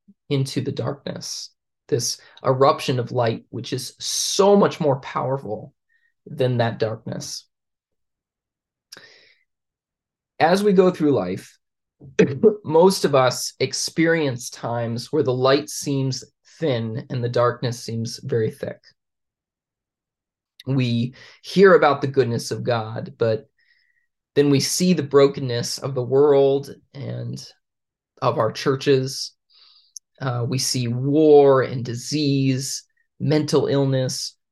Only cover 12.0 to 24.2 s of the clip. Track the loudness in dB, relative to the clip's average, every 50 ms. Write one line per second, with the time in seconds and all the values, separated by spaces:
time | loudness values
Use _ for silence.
12 | -20 -6 0 0 2 2 2 2 2 2 2 2 -2 0 4 6 6 6 4 2
13 | 0 2 2 4 2 2 0 -2 -8 -8 -6 -6 -6 -4 -4 -6 -8 -6 -2 0
14 | 0 2 2 0 0 -2 -4 -6 -10 -14 -14 -10 -8 -6 -4 -4 -4 -6 -6 -8
15 | -8 -4 -2 -2 0 0 0 2 2 4 4 2 0 -4 -10 -10 -6 -4 -4 -2
16 | -2 -4 -4 -8 -10 -16 _ _ _ _ _ -6 -4 -2 -2 -2 -4 -6 -8 -10
17 | -10 -8 -6 -6 -4 -2 0 0 0 0 0 -2 -6 -6 -6 -8 -10 -10 -8 -6
18 | -6 -8 -10 -10 -8 -4 -2 -2 -2 -2 -4 -8 -12 -12 -12 -14 _ _ _ _
19 | _ _ _ _ _ _ _ _ _ _ _ _ _ _ _ _ _ _ _ _
20 | _ _ _ _ _ _ _ _ _ _ _ _ -8 -4 -2 -2 0 0 0 -2
21 | -2 -4 -6 -12 -20 -20 -20 _ -14 -4 2 6 6 8 8 8 6 4 2 0
22 | -2 -4 0 0 0 0 0 -6 -6 -6 -8 -6 -4 -4 -4 -4 -4 -6 -10 -12
23 | -12 -10 -6 -2 -2 -2 -2 -2 -6 _ _ _ _ _ _ _ _ _ _ _
24 | _ _ _ _